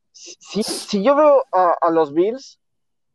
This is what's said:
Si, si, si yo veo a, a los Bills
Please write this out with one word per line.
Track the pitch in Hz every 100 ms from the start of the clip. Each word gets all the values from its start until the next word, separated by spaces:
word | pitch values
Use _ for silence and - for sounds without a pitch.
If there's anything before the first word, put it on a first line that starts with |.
| _
Si, | _ - -
si, | - 190
si | 226 349 - 208
yo | 214
veo | 285 302 277 -
a, | 185 180 156
a | 170
los | 165 151
Bills | 147 196 262 - _ _ _ _ _ _